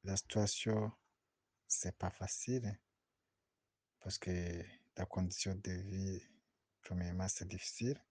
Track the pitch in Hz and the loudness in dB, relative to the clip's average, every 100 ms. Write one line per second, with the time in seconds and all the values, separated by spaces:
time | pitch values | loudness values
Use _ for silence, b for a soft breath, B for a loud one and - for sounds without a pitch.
0 | 98 98 - - 104 - - 107 107 - | 2 0 2 4 4 4 4 4 4 -2
1 | _ _ _ _ _ _ _ - 92 - | _ _ _ _ _ _ _ -2 -2 0
2 | 92 - 95 - - 127 113 98 _ _ | -2 -2 -6 -4 0 0 0 -4 _ _
3 | _ _ _ _ _ _ _ _ _ _ | _ _ _ _ _ _ _ _ _ _
4 | - - - 90 87 85 87 - _ - | -6 -4 0 0 0 -2 -6 -14 _ -6
5 | 92 - 92 - - 92 98 90 98 95 | -4 2 0 2 -2 -2 -2 -2 -2 0
6 | 98 92 - - _ _ _ _ - 90 | 0 -2 -8 -20 _ _ _ _ -4 0
7 | 87 90 92 - 90 87 - - 117 139 | 0 0 0 -2 -4 -6 -6 -2 -2 -2
8 | _ | _